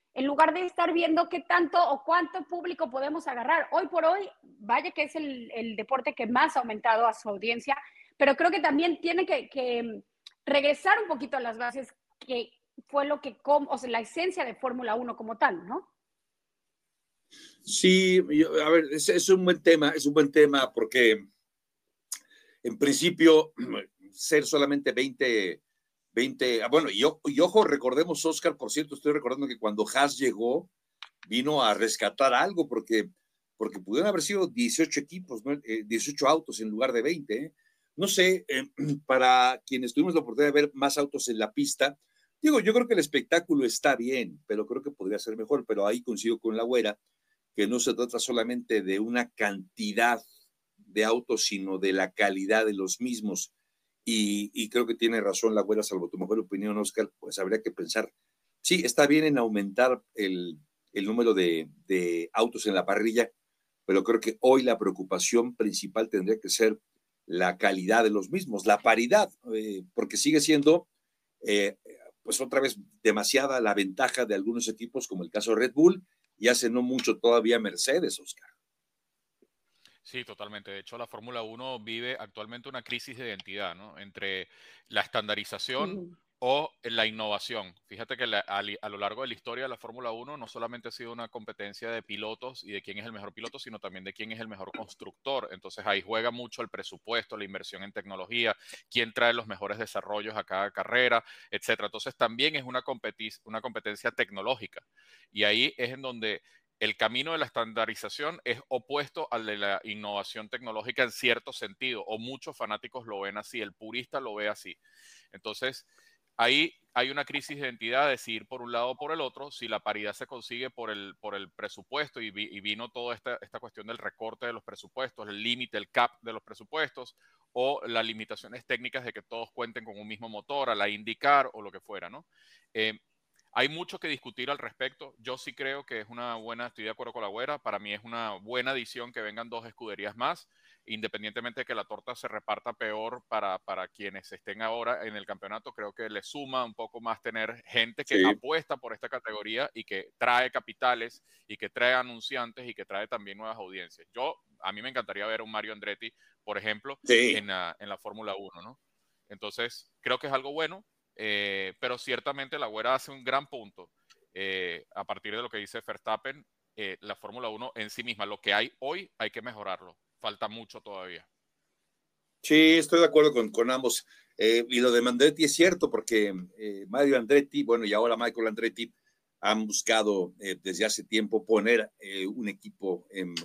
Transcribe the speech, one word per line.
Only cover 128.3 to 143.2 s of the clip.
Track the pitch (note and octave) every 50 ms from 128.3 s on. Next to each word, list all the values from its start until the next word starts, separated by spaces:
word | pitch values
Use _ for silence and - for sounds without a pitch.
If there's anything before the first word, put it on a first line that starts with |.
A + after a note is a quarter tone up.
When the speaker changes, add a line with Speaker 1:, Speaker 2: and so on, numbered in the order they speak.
| A2 - - A2 A2+ B2 -
Speaker 3:
técnicas | _ C3 A#2 A#2+ B2 - C3+ B2
de | A#2+ -
que | G#2+ -
todos | _ A#2+ A#2 A#2 - _
cuenten | - A#2+ A#2 A2+ B2 A2
con | A2+ G2+ G2+
un | G#2 G#2+
mismo | A2 G2+ A#2 A2+
motor, | A2 G#2 - _ C#3+ C#3+ C#3 A#2+
a | A2+
la | G2+ G2+ G#2
IndyCar | G#2 G#2 G#2+ A2+ A2 - - C#3 C#3+ C#3+ C3 B2+ -
o | A2
lo | G#2 G2
que | F#2+ F#2
fuera, | - - G#2 F#2+ F2 F#2
¿no? | G#2+ C#3+ E3+ _ _ _ _ _ _ _ _ _ _
Eh, | A2 A2 A2 G#2+ A2 _ _ _ _ _ _ _ _ _ _ _
hay | A#2+ B2+ C#3+
mucho | D#3 E3 F3+ - - F#3
que | -
discutir | E3 D3 C3 - B2+ G#2+ - B2 C3+
al | C#3+ C#3+
respecto. | B2 A2+ - _ C3 - - _ D#3 C#3 - _
Yo | A2 B2+ B2+
sí | B2+ - D3+ B2
creo | - C#3 C3+ C#3 C#3 -
que | - B2 A2+
es | G#2+ G#2+
una | A#2 A#2+ A#2+ B2 A#2+
buena, | A2+ A2 A#2 A#2 A#2 A#2+ A#2+
estoy | - - G#2+
de | G#2+
acuerdo | A2 - B2+ A#2 -
con | A#2+ A2
la | G2+
Güera, | G2 A2 B2 C#3 D3 C#3
para | - A2+ G#2 G2+
mí | G#2 G#2 G2+
es | G2+ G#2
una | A#2 A#2 A#2 A#2 A2 G2+
buena | F#2 G2 G#2+ B2 B2+ B2 C3
adición | C3+ C3 A#2 - - A#2+ A#2+ A#2+ B2
que | A#2+ A2
vengan | G#2+ G#2 A2+ A#2 A#2
dos | A#2+ A#2 A2+
escuderías | A#2 - _ A#2+ A2 G2+ F#2+ G2 G#2 G#2
más, | A2+ B2+ D3 F3 - - _ _ _ _ _ _ _ _
independientemente | - A2+ G#2+ G#2+ A2 - G#2+ G#2 G#2+ G#2 A#2+ A#2 B2 A2+ C3+ B2+
de |
que | - B2
la | G#2+ G2+
torta | - A2 G2+ - - B2
se | - - B2
reparta | A2 G#2+ - - G#2 G2+ - A#2+ A2
peor | - A#2+ G#2+ G#2+ G#2+ A2 A2+ A#2+ B2